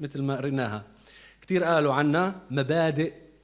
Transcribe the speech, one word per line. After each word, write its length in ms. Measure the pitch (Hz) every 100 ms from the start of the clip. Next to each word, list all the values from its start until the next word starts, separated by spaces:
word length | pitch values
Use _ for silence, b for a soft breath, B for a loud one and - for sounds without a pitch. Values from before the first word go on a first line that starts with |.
مثل 220 | 143 143
ما 140 | 139 135
قريناها. 480 | 143 135 113 107 - B B B B B
كتير 240 | - 180
قالوا 300 | 170 160 147
عنا 460 | 135 147 160 185 185 -
مبادئ 600 | 139 135 165 160 147 160 - - -